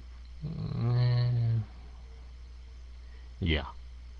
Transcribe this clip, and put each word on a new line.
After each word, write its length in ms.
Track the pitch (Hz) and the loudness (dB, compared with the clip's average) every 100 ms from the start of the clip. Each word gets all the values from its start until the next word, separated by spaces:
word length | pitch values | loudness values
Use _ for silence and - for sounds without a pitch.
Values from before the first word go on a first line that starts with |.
| - - - - 151 - - 120 117 120 123 123 123 120 117 113 107 - - - - - - - - - - - - - - - - - | -12 -14 -12 -8 -6 -4 -2 2 4 6 6 6 6 6 6 4 2 -6 -14 -14 -14 -14 -14 -14 -14 -14 -14 -14 -14 -12 -12 -12 -12 0
Yeah. 260 | 87 73 69 - - - - - | 4 4 2 -8 -12 -12 -12 -14